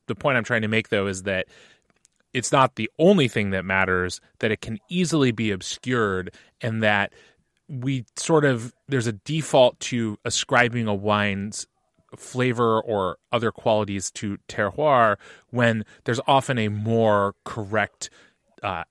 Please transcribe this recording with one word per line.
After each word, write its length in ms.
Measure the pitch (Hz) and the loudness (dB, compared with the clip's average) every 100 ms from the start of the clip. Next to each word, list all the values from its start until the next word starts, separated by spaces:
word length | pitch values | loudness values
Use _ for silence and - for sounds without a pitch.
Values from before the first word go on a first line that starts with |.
| - | -12
the 80 | 110 | -4
point 220 | 147 123 | -2 0
I'm 60 | |
trying 200 | 110 117 | 0 -2
to 40 | 107 | 0
make, 220 | 110 - | -2 0
though, 160 | 104 98 | -2 -2
is 180 | 95 | -4
that 220 | 98 92 - - - _ _ _ _ _ _ | -4 -6 -6 -12 -20 _ _ _ _ _ _
it's 180 | 127 - | -6 0
not 240 | 143 131 - | 2 2 0
the 140 | 107 - | -8 2
only 300 | 170 196 127 | 4 4 2
thing 240 | 113 101 | 0 -2
that 140 | 95 92 | -2 0
matters, 540 | 95 95 90 90 - _ - | 0 2 0 -2 -6 _ -4
that 120 | 110 | -4
it 100 | 107 | -4
can 180 | - 110 - | -6 -12 -6
easily 420 | 175 165 160 131 | -2 0 2 2
be 200 | 110 110 | 2 -2
obscured, 800 | 95 - - 123 123 104 92 90 - _ _ | -4 -8 -10 -4 0 0 -2 -6 -14 _ _
and 200 | 120 110 | -6 0
that 320 | 110 101 101 - _ _ _ _ - | 2 2 0 -8 _ _ _ _ -16
we 380 | 131 131 131 - - | -8 -6 -6 -8 -8
sort 300 | - 160 143 | 0 4 4
of, 280 | 120 120 - - | 2 -4 -14 -4
there's 200 | 135 113 | -2 -2
a 60 | |
default 640 | 101 - 156 - 143 123 - | -4 -4 -6 2 6 6 4
to 380 | - 120 110 104 120 | -6 -4 -4 -6 -6
ascribing 640 | - - 127 120 120 110 | -6 0 2 2 0 -2
a 60 | |
wine's 760 | 101 104 104 101 98 104 - - _ _ _ _ - | -2 0 0 0 -4 -8 -10 -16 _ _ _ _ -20
flavor 640 | - 127 127 117 117 110 | -8 -2 0 2 2 2
or 360 | - 101 92 - _ | 0 -2 -2 -6 _
other 200 | 120 117 | -2 -2
qualities 600 | - 123 107 101 98 - | -2 2 2 0 -4 -8
to 260 | - 104 101 - | -8 -8 -8 -8
terroir 720 | - 101 - 151 127 110 101 - - _ | -4 -4 0 2 4 4 0 -8 -20 _
when 360 | 123 117 110 - - - | 0 2 0 -6 -10 -6
there's 140 | 117 - | -2 2
often 300 | 135 - 123 | 2 2 -2
a 100 | 107 | -2
more 680 | 104 107 113 110 104 101 - - | -2 0 2 4 4 2 -4 -12
correct, 640 | 117 101 107 101 - - _ _ _ _ _ | -12 -4 -2 -2 -6 -18 _ _ _ _ _
uh, 200 | 101 87 - | -8 -8 -6